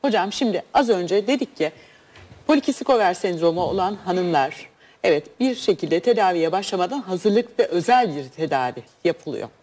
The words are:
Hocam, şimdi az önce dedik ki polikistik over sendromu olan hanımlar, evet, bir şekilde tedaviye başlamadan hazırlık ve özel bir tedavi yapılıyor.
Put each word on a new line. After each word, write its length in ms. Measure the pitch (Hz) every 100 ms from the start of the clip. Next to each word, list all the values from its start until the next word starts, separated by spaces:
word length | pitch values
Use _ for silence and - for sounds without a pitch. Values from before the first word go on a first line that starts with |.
Hocam, 300 | 277 208 190
şimdi 300 | - 247 180 -
az 140 | - 247
önce 380 | 190 175 196 208
dedik 300 | 285 - -
ki 160 | 156 - - - _ - - - -
polikistik 440 | 294 285 262 269
over 240 | 247 196
sendromu 480 | 180 196 170 170 165
olan 320 | 165 190 185 208
hanımlar, 680 | 185 180 180 156 135 - - _ _ _
evet, 360 | 185 151 - -
bir 140 | 262
şekilde 460 | 240 - 185 156 165
tedaviye 520 | 208 220 190 175 160
başlamadan 480 | 185 196 190 180 277
hazırlık 580 | 190 185 214 208 240 -
ve 80 | 233
özel 500 | 175 165 247 233 147
bir 120 | 131
tedavi 540 | - 156 139 123 123 - _
yapılıyor. 440 | 175 151 - 123 117 _